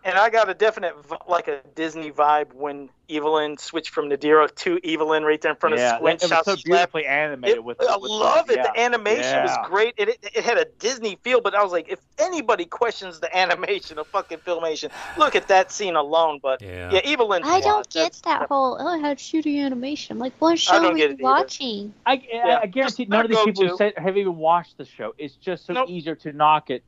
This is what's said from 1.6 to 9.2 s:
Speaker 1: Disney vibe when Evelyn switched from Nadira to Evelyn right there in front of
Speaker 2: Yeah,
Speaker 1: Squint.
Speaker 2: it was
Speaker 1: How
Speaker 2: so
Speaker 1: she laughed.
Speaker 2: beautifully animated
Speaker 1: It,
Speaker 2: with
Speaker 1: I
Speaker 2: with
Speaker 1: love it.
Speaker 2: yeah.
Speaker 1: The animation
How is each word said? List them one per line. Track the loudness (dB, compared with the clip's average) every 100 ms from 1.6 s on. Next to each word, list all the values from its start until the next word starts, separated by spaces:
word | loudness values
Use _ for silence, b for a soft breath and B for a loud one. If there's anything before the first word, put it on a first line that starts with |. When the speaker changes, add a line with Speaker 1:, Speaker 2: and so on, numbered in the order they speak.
| -10
Speaker 1:
Disney | -8 -6 -6 -10
vibe | 0 2 4 0
when | -8 -10 -10 -14 _ _
Evelyn | -4 0 0 0 -6
switched | -8 -8 -6
from | -6 -2
Nadira | -2 4 6 6
to | 0 -2 -2
Evelyn | -2 -2 0 0
right | 2 0
there | 0
in | 0
front | 0
of | 2
Speaker 2:
Yeah, | 2 2
Speaker 1:
Squint. | 0 0
Speaker 2:
it | 2
was |
Speaker 1:
How | 2
Speaker 2:
so | 0 -4
Speaker 1:
she | 2
laughed. | 2 2
Speaker 2:
beautifully | -2 -2
animated | -2 -2 -4 0 -2
Speaker 1:
It, |
Speaker 2:
with | -2 -2
Speaker 1:
I | 0 0
Speaker 2:
with | -4
Speaker 1:
love | 0 4 4 4
it. | 0
Speaker 2:
yeah. | 0
Speaker 1:
The | 0
animation | 0 0 0 0